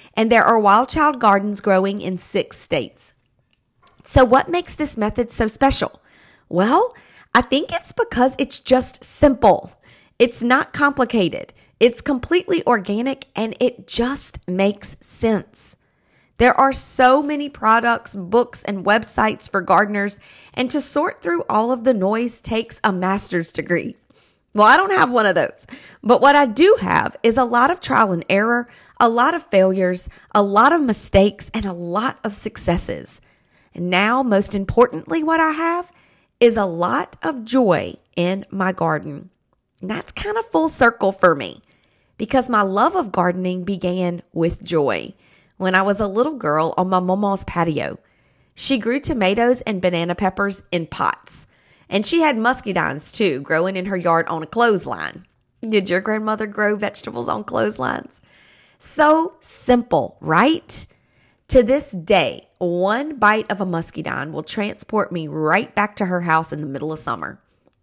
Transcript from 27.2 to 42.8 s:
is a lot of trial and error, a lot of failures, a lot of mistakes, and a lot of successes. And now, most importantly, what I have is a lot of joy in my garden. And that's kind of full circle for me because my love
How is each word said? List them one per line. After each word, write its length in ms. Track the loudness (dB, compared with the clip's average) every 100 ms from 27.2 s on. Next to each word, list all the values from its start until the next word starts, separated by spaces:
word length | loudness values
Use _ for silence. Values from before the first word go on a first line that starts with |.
is 120 | 0 2
a 80 |
lot 280 | 2 2 2
of 100 | 0
trial 320 | 0 2 2
and 100 | 0 0
error, 400 | 0 2 0 -4 -14 _ 0
a 80 | 2
lot 240 | 4 2
of 120 | 0 0
failures, 600 | 4 4 2 0 -2 -8 -18 _
a 80 | 0
lot 300 | 4 4 6
of 100 | 4
mistakes, 680 | 0 -2 2 4 4 0 -8
and 120 | -6 -6
a 80 |
lot 460 | -8 -4 -2 -2 -4
of 100 | -8
successes. 840 | -6 -8 -4 -2 -2 -4 -8 -12 -16 _ _ _ _ _ -8
And 160 | -2
now, 320 | 0 2 0
most 320 | 2 2 0 -4
importantly, 680 | 0 4 4 2 -6 -4
what 160 | 0 0
I 120 | 0
have 400 | 0 -2 -4 -8 _ _ _ _ _
is 180 | 4 4
a 80 | -2
lot 500 | 0 0 0 -4 -6
of 240 | -6 -6 -2
joy 480 | 2 4 2 -2 -12 _ -4
in 280 | -2 -4 -6
my 220 | -4 -4
garden. 580 | -2 -2 -2 -6 -14 -18 _ _ _ _ _
And 100 | -10
that's 200 | -10 -10
kind 240 | -10 -6 -6
of 120 | -2
full 220 | 0 0
circle 420 | 2 2 2 -2
for 240 | 2 2 2
me 260 | -4 -12 _ _ _ _ _ -12
because 320 | -2 0 2
my 140 | 0
love 320 | 0 2